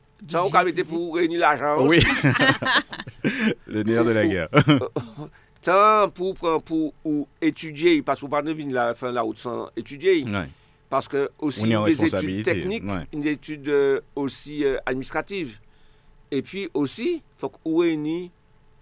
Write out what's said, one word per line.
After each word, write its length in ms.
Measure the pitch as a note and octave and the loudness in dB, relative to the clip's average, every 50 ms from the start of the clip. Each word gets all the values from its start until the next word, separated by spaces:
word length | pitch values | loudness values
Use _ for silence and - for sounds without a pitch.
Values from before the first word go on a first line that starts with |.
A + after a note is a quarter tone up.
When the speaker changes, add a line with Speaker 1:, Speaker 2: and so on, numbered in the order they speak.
| _ _ _ - - D3 | _ _ _ -20 -12 -4
Speaker 1:
ça, 140 | E3 E3 F3+ | -2 0 0
on 40 | |
Speaker 2:
Budget. 120 | F#3 D#3 F#3 | 4 4 4
Speaker 1:
va 60 | F3+ | 4
mettre 200 | F#3 D#3+ E3+ F3 | 4 2 -2 -4
pour 300 | D3+ E3+ E3+ F3 F3 D#3 | -4 -4 -6 -4 -4 -2
réunir 260 | E3+ F3 D#3+ E3+ E3+ | 0 0 0 0 2
l'argent 460 | E3+ D3+ D3 B2+ B2+ D3 D3 D#3 C3 | 4 4 4 4 2 0 2 4 4
Speaker 3:
Oui. 120 | C#3+ E3 E3 | 6 6 6
Speaker 1:
aussi. 80 | C3+ - - - - C#3+ B2 - - - - - - C4 B3 C#4 - - - - - - - - - | 6 4 2 2 2 2 4 4 2 0 0 -2 -2 0 0 0 0 -2 -10 -14 -14 -14 -12 -4 -4
Speaker 3:
<laughs> 320 | - A#3+ C4+ A3+ A3 - - - | -4 -2 0 0 -2 -2 -2 -6
Le 160 | - G#2+ G#2+ G#2+ | -8 -4 -2 0
nerf 200 | G#2+ A2+ A#2 A#2 | 2 2 2 4
de 60 | A#2+ | 4
la 160 | A2+ A2 G#2 | 4 2 2
guerre. 220 | G#2+ F#2+ F2+ E2 D#2 | 2 0 0 -2 0
Speaker 1:
<laughs> 1120 | - D3 - - D3+ B2+ - - - - A#2+ A#2 - - D3+ D3 _ _ _ _ _ _ - | 2 2 4 4 4 2 2 -2 -6 -8 -10 -10 -14 -16 -16 -16 _ _ _ _ _ _ -2
Temps 460 | - F3+ G3 G#3 G#3+ G#3+ G#3+ G3+ F#3+ | 2 4 6 6 6 6 4 4 2
pour 240 | - - F#3 F#3+ F#3+ | 0 -4 -6 -6 -4
prendre, 280 | - - E3+ D#3+ D3+ - | -2 -2 0 0 0 -2
pour, 300 | - E3 D#3+ D#3+ D3 - _ - | -2 -2 -2 -2 -2 -4 _ -4
ou 240 | D#3+ D3+ D3 C#3 - _ - | -2 -2 -2 -2 -6 _ -2
étudier, 640 | - D#3 D3 - - D#3+ D3+ C#3+ D#3+ F3 E3+ D3+ C3 | -2 -2 -2 -2 -8 -12 -6 2 4 4 4 4 2
parce 180 | - C#3 - | 0 -4 -4
qu'on 80 | - C#3 | -4 -4
va 140 | C3+ D3 D3 | -2 -2 -2
pas 100 | D#3 D#3+ | -2 -4
venir 220 | D#3 D3+ C#3+ B2+ | -6 -6 -4 -2
la 200 | B2+ A#2+ A#2+ A#2+ | 0 0 0 -2
fin 160 | - - B2 | -4 -4 -4
de 40 | A#2+ | -2
la 80 | A#2+ A#2 | -2 -2
route 160 | A2 A2 G#2+ | -2 -4 -6
sans 320 | - B2 A#2 A#2 A2 - - | -8 -8 -8 -8 -8 -8 -8
étudier. 480 | - A2+ - C#3 C#3+ C#3+ F#3 F#3+ E3 C3+ | -10 -10 -10 -10 -2 2 2 2 2 2
Speaker 3:
Ouais. 240 | A#2 G2+ G2+ E2+ C#2+ C#2+ _ _ _ _ _ _ - | -2 -2 -4 -4 -6 -10 _ _ _ _ _ _ -4
Speaker 1:
Parce 180 | C3+ C3+ C3 | -4 -4 -2
que 240 | - - C#3 C#3 C3 - - | -2 -2 -2 -2 -2 -4 -6
aussi 280 | - D3+ B2+ G#2 G#2+ | -6 -6 -4 -2 0
Speaker 3:
On 40 | A2+ | 2
est 60 | A2+ | 2
en 80 | G#2+ G#2+ | 2 4
Speaker 1:
des 80 | G#2+ D#3 | 2 2
études 100 | C#3 D#3 | 2 2
Speaker 3:
responsabilité, 500 | D#3+ - F#2+ F2+ F#2 F#2+ G2+ A2 - - | 0 0 0 -2 -2 -4 -2 -2 -2 -2
Speaker 1:
techniques, 300 | F#2 D#2 F#3 G#3 A3+ F3+ | -2 -2 -4 -4 -4 -4
Speaker 3:
ouais. 240 | G2+ G2 - - - - | -6 -6 -6 -8 -8 -8
Speaker 1:
une 120 | D3+ D3 | -6 -4
étude, 440 | D3+ D3+ - - - D3+ D3 C#3 C#3+ | -4 -4 -4 -8 -12 -14 -10 -4 0
euh, 320 | D3 C#3+ C#3 C#3 C3+ B2 - _ - | 2 4 4 4 2 0 -2 _ -8
aussi, 480 | C#3+ C#3+ C3+ B2 - - C#3+ D3+ D3 C#3+ | -6 -6 -6 -6 -8 -14 -10 -4 -2 0
euh, 120 | C#3 C3 - - | 0 0 -2 -4
administrative. 720 | - C3 C3 C3 - - D#3+ D#3 - G3+ G3 E3 B2+ G#2+ - - - _ _ _ _ _ _ _ _ - _ _ - - | -6 -6 -6 -6 -6 -6 -6 -6 -6 -6 -8 -8 -8 -10 -16 -20 -20 _ _ _ _ _ _ _ _ -20 _ _ -6 -4
Et 100 | C3+ B2+ | -4 -4
puis 260 | - - F#3+ G3+ - - | -4 -8 -8 -8 -6 -4
aussi, 480 | C#3+ D3 C3 - - A#3 E4+ F4 D#4 - _ _ | -2 -2 -2 -4 -4 -4 -4 -4 -4 -8 _ _
faut 120 | - - C#3 | -10 -10 -10
qu'on 280 | - - - D#3+ D#3+ | -10 -8 -6 -2 0
réunisse 540 | E3 F3 E3+ D#3+ D3+ D3+ D3+ D#3+ F3 F3+ F3 _ _ _ _ _ _ _ _ _ _ | 2 2 2 0 0 -2 -4 -4 -6 -6 -10 _ _ _ _ _ _ _ _ _ _